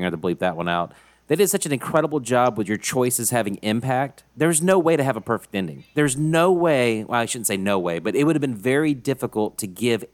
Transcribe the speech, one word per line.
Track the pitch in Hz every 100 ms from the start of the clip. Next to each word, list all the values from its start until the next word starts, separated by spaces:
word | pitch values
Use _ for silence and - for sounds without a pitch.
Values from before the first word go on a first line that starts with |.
gonna | 90 82
have |
to | 90
bleep | 87
that | 90 82
one | 85
out. | 87 85 - - _ -
They | 160
did | 202
such | 196
an | 156
incredible | 135 - 160 151 151
job | 117 123 123 110
with | 98
your | 107
choices | - 131 123 123 110
having | 120 104 98
impact. | 107 113 131 127 139 - _ -
There's | 160 165
no | 180 190
way | 165
to | 156
have | 135 113
a |
perfect | 117 110 -
ending. | 98 87 69 -
There's | 147 147 127
no | 156 165 180
way, | 175 170 139 120 110
well, | 107 120
I |
shouldn't | 113 120 110
say | 98
no | 98 98
way, | 87 85
but | 107
it | 104
would | 147 156
have |
been | 135
very | 107 123 139 156
difficult | 135 139 131 123 107 104 -
to | 101
give | 87 120 113 -